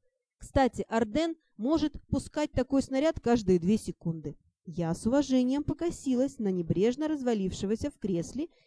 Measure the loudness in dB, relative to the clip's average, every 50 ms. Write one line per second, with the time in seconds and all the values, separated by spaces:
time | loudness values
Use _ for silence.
0 | _ _ _ _ _ _ _ _ -10 -2 2 2 2 2 2 -2 -6 -2 0 0
1 | 0 0 0 0 0 -2 -2 -6 _ _ _ -4 -2 0 0 2 0 -2 -4 -6
2 | -8 -4 -4 -4 -4 -4 -4 -4 -4 -2 0 -2 -2 2 2 0 0 0 0 0
3 | 2 2 0 0 0 2 2 2 4 4 2 4 4 2 2 2 0 -4 -10 _
4 | -4 -6 -6 -4 -6 -10 -12 -12 _ _ _ _ _ -12 -6 -4 -2 -2 -2 -2
5 | 0 2 4 4 4 4 4 4 4 4 2 0 0 -2 -4 -4 -2 -4 -4 -4
6 | -2 0 2 2 2 0 -2 -2 -2 0 0 0 0 0 0 2 2 2 2 0
7 | -2 -2 -2 -2 -2 0 0 0 -2 -4 -4 -4 -4 -4 -2 -2 -4 -6 -8 _
8 | -4 -2 -2 -2 -4 -4 -6 -8 -8 -8 _ _ _